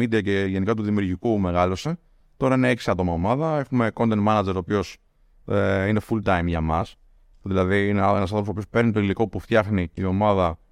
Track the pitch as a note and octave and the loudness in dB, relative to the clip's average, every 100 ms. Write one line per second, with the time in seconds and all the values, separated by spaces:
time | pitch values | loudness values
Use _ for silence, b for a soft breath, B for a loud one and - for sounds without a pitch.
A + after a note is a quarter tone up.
0 | A#2 A2 G2 G2 G2 F#2+ F#2+ A2 G#2 G#2 | 0 0 0 0 0 0 0 0 0 0
1 | G2 F2+ A#2+ G#2+ F#2 F2 F2+ F#2 D3+ E3+ | 0 -2 0 0 0 2 0 0 -6 -8
2 | _ _ _ _ C3+ C3 B2+ A#2+ - F2+ | _ _ _ _ 0 2 2 0 -2 -2
3 | F2+ E2+ F#2+ B2+ D#3+ D3+ C3+ B2+ A2 - | 0 0 0 0 -2 -4 -2 0 0 0
4 | A#2 G#2+ G#2 G#2+ F#2+ F#2 F2 G#2 F#2 - | 0 2 2 2 0 -2 -2 -2 -2 -8
5 | _ _ _ _ - G2+ G2 G2 G2 G#2+ | _ _ _ _ -4 0 0 0 0 -2
6 | - A2+ G#2 F#2 E2+ E2+ D#2+ D#2+ - - | -2 -2 0 0 0 -2 0 -2 -4 -10
7 | _ _ _ _ G2 F#2+ F#2 G2+ G2+ G2+ | _ _ _ _ -4 0 2 2 2 2
8 | F#2+ G2+ F#2+ G#2+ G2+ G2 G#2 A#2 A#2 G#2+ | 2 2 0 -2 -4 -6 -4 0 0 2
9 | G2+ F#2+ A2 G2 - A2+ G#2 G2+ E2+ - | 0 0 -2 -4 0 0 2 0 -2 -4
10 | F#2+ F#2 G#2+ G2 F2 D#2+ _ | -2 0 2 2 0 -2 _